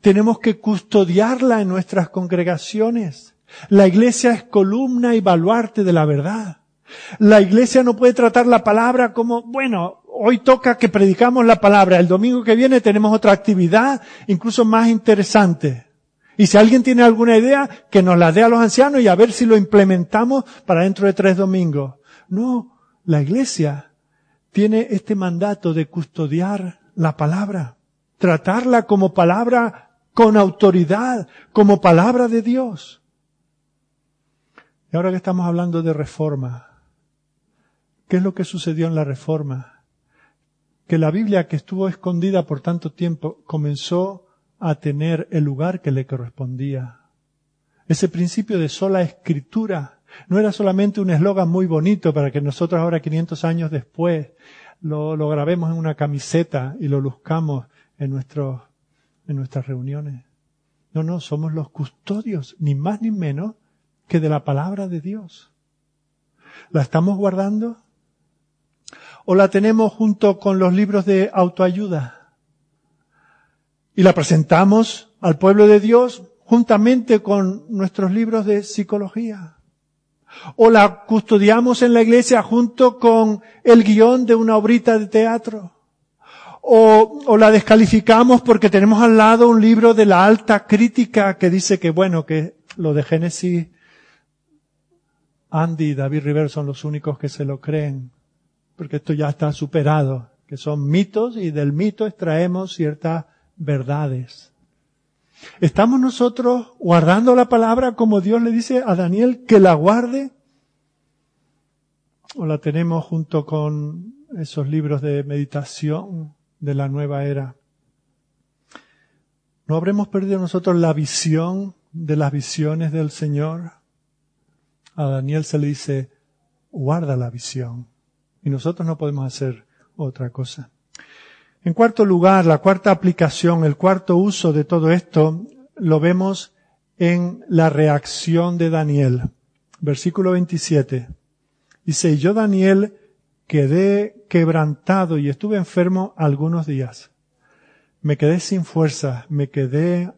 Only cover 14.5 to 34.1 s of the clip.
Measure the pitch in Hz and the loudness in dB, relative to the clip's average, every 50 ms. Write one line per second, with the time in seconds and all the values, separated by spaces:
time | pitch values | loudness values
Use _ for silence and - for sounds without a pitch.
14.5 | 208 - 233 220 220 226 233 226 226 220 - - 180 190 196 - - 214 202 185 | 0 0 2 4 4 4 4 4 2 2 4 2 2 2 2 0 2 2 4 4
15.5 | 165 143 - 147 127 117 - _ _ _ _ _ _ _ _ _ _ - 208 - | 0 0 -2 -4 -4 -6 -14 _ _ _ _ _ _ _ _ _ _ 2 2 6
16.5 | - 202 214 220 233 262 240 262 254 240 240 240 226 214 233 240 226 220 226 254 | 8 6 8 8 6 4 4 2 4 6 6 6 6 4 2 4 4 4 4 4
17.5 | 277 277 277 262 - - _ _ - 202 185 180 180 170 175 165 160 196 226 233 | 2 2 0 -4 -8 -18 _ _ 2 2 4 4 4 4 4 4 4 4 4 4
18.5 | 233 233 226 202 - - 262 285 285 262 240 202 175 175 220 233 - - 247 226 | 4 4 2 2 4 4 2 4 4 2 4 4 6 4 4 2 2 -2 2 4
19.5 | 226 214 196 214 - 202 196 190 190 180 175 - - 214 233 247 269 269 262 - | 4 4 4 4 4 4 4 4 2 0 -2 -2 -2 -2 0 0 0 -2 -2 -6
20.5 | - - _ - 160 165 180 196 190 190 196 196 190 196 190 190 185 180 196 190 | -16 -20 _ -2 0 0 2 0 -2 0 0 0 0 2 0 0 2 2 0 -2
21.5 | 190 190 180 165 143 143 139 135 131 _ _ _ _ _ _ _ 180 196 233 254 | 0 -2 -2 -2 -2 -4 -6 -8 -12 _ _ _ _ _ _ _ -6 -4 -2 -2
22.5 | 247 240 - _ _ _ _ _ _ _ _ - 160 147 143 139 190 247 269 - | -4 -4 -6 _ _ _ _ _ _ _ _ -2 0 0 0 0 -2 -2 -2 -4
23.5 | - - 160 147 143 139 - _ _ _ _ _ _ _ _ _ _ _ _ _ | -4 -4 -4 -4 -4 -8 -16 _ _ _ _ _ _ _ _ _ _ _ _ _
24.5 | _ 196 202 214 220 220 233 - 233 190 _ - 214 196 185 180 170 170 196 202 | _ 0 0 2 2 0 -2 -2 -4 -6 _ -4 -4 -4 -2 -4 -4 -4 -4 -4
25.5 | 202 202 - 175 160 165 156 - - 175 151 _ _ - 160 143 147 165 180 190 | -6 -4 -4 -4 -2 -2 -4 -6 -6 -10 -10 _ _ -8 -6 -4 -2 -4 -4 -4
26.5 | 202 196 185 180 - _ _ _ _ 208 160 160 143 - 156 147 165 190 208 196 | -6 -8 -8 -12 -14 _ _ _ _ -4 -4 -4 -2 -2 -4 -2 -2 -4 -4 -6
27.5 | 202 180 147 120 _ _ _ _ _ _ _ _ _ _ - 180 165 156 - 190 | -6 -8 -8 -10 _ _ _ _ _ _ _ _ _ _ 0 0 0 0 -2 -2
28.5 | 190 233 247 254 247 233 226 - 208 196 190 180 - - 175 170 180 208 233 240 | -4 -2 0 0 0 0 2 0 0 0 0 0 2 2 2 2 2 0 0 0
29.5 | 247 240 233 220 - - _ _ _ _ _ _ _ - 233 220 214 214 202 190 | 0 0 0 -2 -6 -12 _ _ _ _ _ _ _ 4 4 6 6 4 4 2
30.5 | - - 208 196 180 185 175 147 185 208 240 254 254 220 175 _ _ - _ _ | 2 2 2 4 4 4 2 2 0 -2 -2 -4 -4 -6 -8 _ _ -20 _ _
31.5 | _ 214 208 202 202 - - 185 170 165 180 226 247 247 247 233 233 233 208 233 | _ 4 4 4 4 4 4 4 6 6 4 2 2 0 0 0 0 -2 -2 0
32.5 | 240 262 262 240 196 151 - - - _ _ _ _ _ _ _ _ _ _ _ | -2 -2 -4 -6 -10 -14 -18 -20 -20 _ _ _ _ _ _ _ _ _ _ _
33.5 | _ _ _ _ _ _ _ _ _ _ _ _ | _ _ _ _ _ _ _ _ _ _ _ _